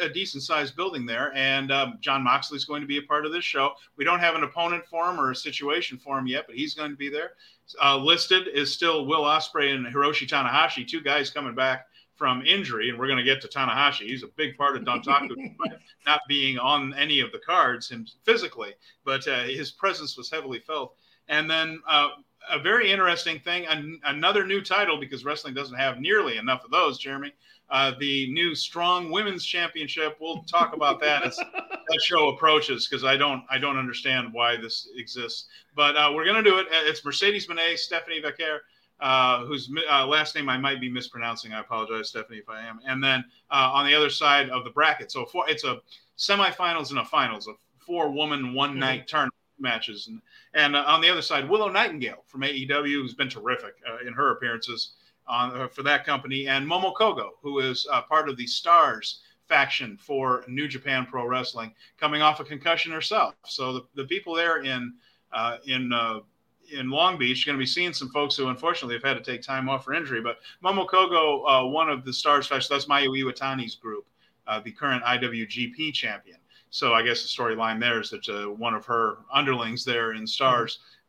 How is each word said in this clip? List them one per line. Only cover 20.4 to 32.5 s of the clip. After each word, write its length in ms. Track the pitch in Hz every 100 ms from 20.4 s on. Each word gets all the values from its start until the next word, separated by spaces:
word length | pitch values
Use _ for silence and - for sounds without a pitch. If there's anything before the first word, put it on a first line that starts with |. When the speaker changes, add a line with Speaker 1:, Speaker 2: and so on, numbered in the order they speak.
| 139 117
Speaker 1:
felt. 380 | - 156 127 _ _ _ -
And 200 | 151 156
then, 320 | 160 160 160 156
uh, 200 | 151 147 131 _ _ -
a 80 | 151
very 340 | 160 233 202
interesting 480 | 196 180 170 170 156
thing, 280 | 175 175 165
an-, 340 | 156 147 160 147
another 420 | 143 170 208 185
new 140 | 196
title, 360 | 190 185 190 147
because 280 | 131 127 135
wrestling 280 | 151 147
doesn't 240 | 131 139 127
have 220 | 135 123
nearly 380 | 156 208 156 113
enough 280 | 120 127 -
of 60 |
those, 260 | 160 160 123
Jeremy. 360 | 135 135 143 _ _ _ -
Uh, 220 | 135 135 131
the 320 | 143 139 131
new 240 | 156 175 151
Strong 560 | - 170 175 180 170
Women's 340 | 185 214 180 -
Championship. 720 | 175 170 160 143 165 156 151
We'll 220 | 160 156 -
talk 300 | 170 165 160
about 240 | 143 135
that 220 | 151 143
as 120 | - -
Speaker 2:
<laughs> 20 |
Speaker 1:
that 640 | - 370 - 381 - 160
show 280 | - 170 147
approaches, 580 | 135 160